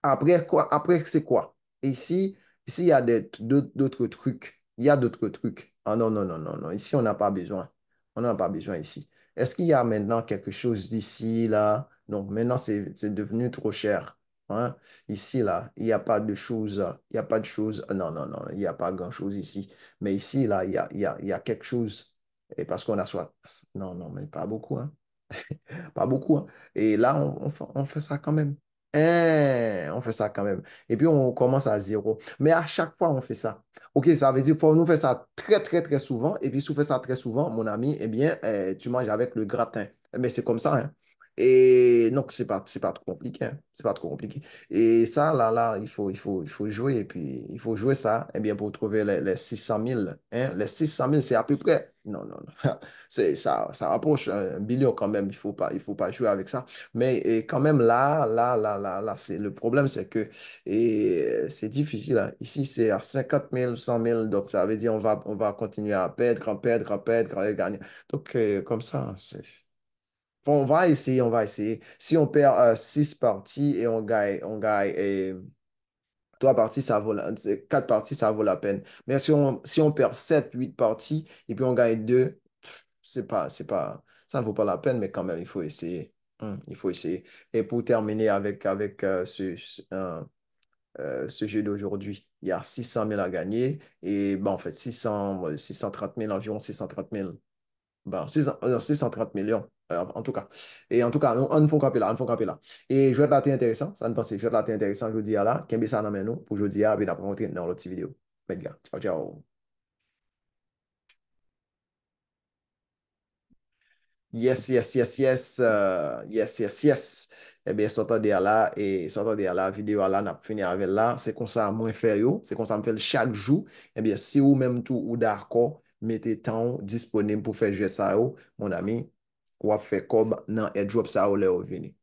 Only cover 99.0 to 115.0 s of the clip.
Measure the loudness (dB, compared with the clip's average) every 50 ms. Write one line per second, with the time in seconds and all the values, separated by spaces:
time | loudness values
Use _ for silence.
99 | 0 -2 -2 -4 -6 -4 -4 -4 -2 0 -2 -2 -2 -8 _ _ _ _ -4 -4
100 | -4 -4 -6 -8 -6 -6 -6 -6 -8 -10 -18 -18 -18 -16 -18 -20 _ _ 2 2
101 | 2 4 2 2 2 4 4 2 2 4 6 6 6 6 6 4 2 2 2 2
102 | 0 0 0 -2 -2 -2 -2 -2 -2 -4 -6 -10 _ -20 -20 -20 _ _ 4 6
103 | 6 6 6 6 6 6 6 4 6 4 2 2 2 0 0 0 -4 -8 -6 -6
104 | -4 -4 -2 -2 -4 -4 -6 -2 -2 2 2 2 2 0 -2 -2 0 -2 -2 -4
105 | -4 -4 -4 -4 -2 0 0 2 2 2 2 0 -2 -4 -2 -2 0 0 0 -2
106 | -2 -2 -4 -4 -4 -4 -6 -6 -6 _ -2 -2 -2 0 2 2 2 2 2 2
107 | 0 -2 -2 -6 -6 -6 -4 -4 -6 -6 -6 -6 -6 -6 -6 -8 -8 -10 -8 -8
108 | -8 -10 -12 _ _ _ _ _ _ -10 -10 -8 -8 -14 -16 _ _ -12 -12 -6
109 | -4 -4 -4 -4 -6 -8 -12 -18 -20 _ _ _ _ _ _ _ _ _ _ _
110 | _ _ _ _ _ _ _ _ _ _ _ _ _ _ _ _ _ _ _ _
111 | _ _ _ _ _ _ _ _ _ _ _ _ _ _ _ _ _ _ _ _
112 | _ _ _ _ _ _ _ _ _ _ _ _ _ _ _ _ _ _ _ _
113 | _ _ _ _ _ _ _ _ _ _ _ _ _ _ _ _ _ _ _ _
114 | _ _ _ _ _ _ -6 0 2 2 2 2 0 0 0 0 0 2 0 0